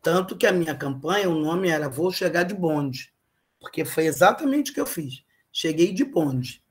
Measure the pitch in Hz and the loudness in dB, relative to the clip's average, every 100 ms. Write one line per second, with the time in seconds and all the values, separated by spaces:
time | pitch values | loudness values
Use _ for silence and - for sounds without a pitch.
0 | - 175 185 190 220 185 160 135 143 135 | 2 0 0 0 2 2 0 -4 -6 -6
1 | 147 202 190 165 151 170 185 156 147 127 | -2 0 0 0 0 0 0 0 -2 -2
2 | 180 185 180 170 180 202 170 151 143 127 | -2 0 -2 0 -2 -2 0 0 -2 -6
3 | - _ _ _ _ _ - - 156 - | -14 _ _ _ _ _ -12 -6 -4 0
4 | 160 - 180 240 285 285 277 - 285 - | 0 6 6 6 0 0 -2 -4 -4 -4
5 | 143 127 _ _ _ - 165 156 180 190 | -8 -10 _ _ _ -4 -2 2 2 2
6 | 277 - 151 131 123 - _ | 0 2 0 0 -4 -10 _